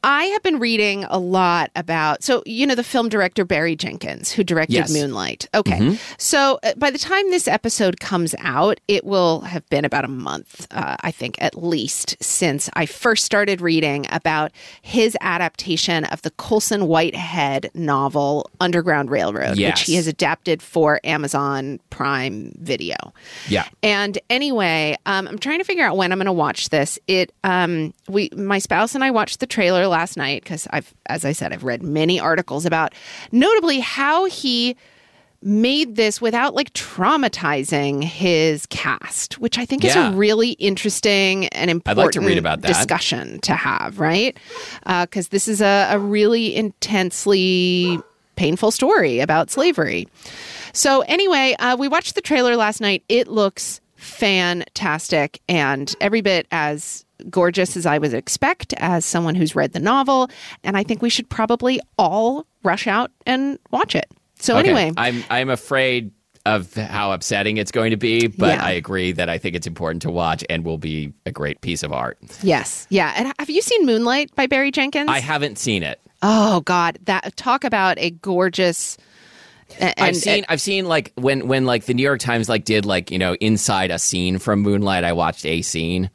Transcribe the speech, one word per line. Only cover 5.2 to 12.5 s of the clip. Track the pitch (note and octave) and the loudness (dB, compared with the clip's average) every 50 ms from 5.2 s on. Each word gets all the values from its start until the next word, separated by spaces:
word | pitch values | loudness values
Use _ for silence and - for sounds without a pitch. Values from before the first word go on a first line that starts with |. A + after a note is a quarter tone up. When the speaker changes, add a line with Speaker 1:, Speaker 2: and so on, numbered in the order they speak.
| F#2 C#2+ A#1+ - - - - | -4 -6 -6 -8 -10 -2 0
Speaker 1:
Okay. | G#3+ G3+ - - F#2+ | 0 2 2 2 2
Speaker 2:
Mm-hmm. | G#2 C3+ G3 A#3 - - - - | 2 2 2 0 -4 -14 -12 -6
Speaker 1:
So, | - - - C#4+ C#4 C4+ C4+ - - | -2 0 2 4 4 4 2 2 0
uh, | A3 - | -4 -2
by | A3 C4+ C#4+ | 2 0 0
the | C4 C#4+ | 0 0
time | - - F#4 F#4+ G4+ F#4+ | -4 0 0 2 2 2
this | F4+ F4+ - - | 2 0 2 0
episode | A#3+ G#3+ - A#3 - - A3 F#3 F3+ - | 0 0 0 -2 0 2 0 0 0 -2
comes | - - G3+ F3+ E3+ D#3+ - - | -6 -2 0 0 0 0 -4 -6
out, | - C#3 B2+ C3+ E3 G3+ A3 - _ | -6 -4 0 2 2 2 2 0 _
it | - G#3 G3 - | 0 0 0 0
will | - G3+ F#3+ F3+ E3+ D#3+ D#3 | 0 0 2 4 4 2 0
have | - F#3 F3+ E3 - _ | -4 -8 -8 -10 -4 _
been | - C#3+ D3 | -2 0 0
about | C#3+ - C#3+ C3 | 0 0 -2 -2
a | B2+ | -2
month, | C3+ B2+ - C2+ C#2 D2+ - - - - - - - | -6 -8 -6 -6 -8 -8 -10 -14 -20 -20 -20 -10 -8
uh, | G2 F#2+ C#2+ C2+ - | -6 -6 -4 -6 -6
I | - - | -6 -8
think, | D#3 - - B2+ - - | -6 -6 -8 -10 -6 -4
at | - D#3+ - - E3+ | -4 -4 -4 -4 -4
least, | E3+ F3 D3+ A2 C#3 - - - - - _ - | -2 -2 -2 -2 -4 -4 -6 -6 -6 -8 _ -6
since | - - - F#3 E3 | -4 -2 0 0 0